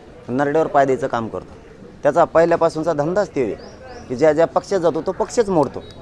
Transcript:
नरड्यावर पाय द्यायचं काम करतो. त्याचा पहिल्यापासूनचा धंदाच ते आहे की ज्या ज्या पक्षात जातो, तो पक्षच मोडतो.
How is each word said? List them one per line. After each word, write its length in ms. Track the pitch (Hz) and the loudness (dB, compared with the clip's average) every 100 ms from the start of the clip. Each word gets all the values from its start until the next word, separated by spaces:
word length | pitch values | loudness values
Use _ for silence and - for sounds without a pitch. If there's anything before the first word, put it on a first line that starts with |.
| - - - | -20 -18 -6
नरड्यावर 400 | 127 143 156 151 | -2 0 0 2
पाय 180 | 143 135 | 2 2
द्यायचं 220 | 131 131 | 0 -2
काम 200 | 120 107 | -4 -4
करतो. 200 | 92 - - - - - - | -10 -12 -20 -20 -20 -20 -2
त्याचा 200 | 147 165 | 0 2
पहिल्यापासूनचा 680 | 151 156 170 170 165 156 160 | 4 4 4 2 0 0 -4
धंदाच 360 | 147 151 185 196 | -2 -2 -2 -2
ते 140 | 143 | -2
आहे 120 | 110 82 - - - - - | -4 -4 -12 -20 -18 -16 -8
की 60 | 123 | 2
ज्या 180 | 156 | 2
ज्या 140 | 151 165 | 4 2
पक्षात 320 | 185 - 196 | 0 -2 0
जातो, 220 | 170 143 | 0 -2
तो 100 | 151 | -4
पक्षच 380 | 180 214 - 202 | -4 -4 -2 0
मोडतो. 300 | 170 131 92 - - | 2 0 -4 -16 -20